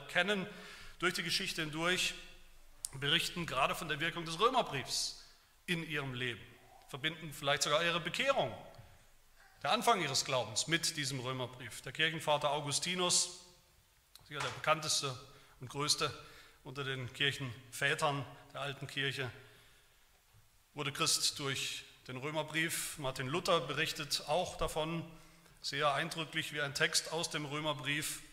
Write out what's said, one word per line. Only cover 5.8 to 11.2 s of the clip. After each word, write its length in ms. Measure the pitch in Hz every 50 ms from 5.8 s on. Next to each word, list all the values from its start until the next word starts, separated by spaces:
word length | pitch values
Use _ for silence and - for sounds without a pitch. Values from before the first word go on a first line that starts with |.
| 160 151
ihrem 240 | 151 147 139 135
Leben, 320 | 123 123 127 123 113 95 - - - - - - - - - -
verbinden 440 | - 131 135 156 165 160 165 156
vielleicht 300 | 139 - 143 139 147 143
sogar 200 | - 165 147 156
ihre 180 | 170 170 170 175
Bekehrung, 520 | 156 175 - - 254 277 269 220 156 117 104 - - - - - - - - - - - - - - - - - - - - -
der 80 | - 139
Anfang 300 | 196 233 - 233 226 190
ihres 240 | 160 139 135 - -
Glaubens 400 | - 135 127 113 113 113 - -
mit 300 | 156 160 165 165 - - 151
diesem 220 | 143 131 139 131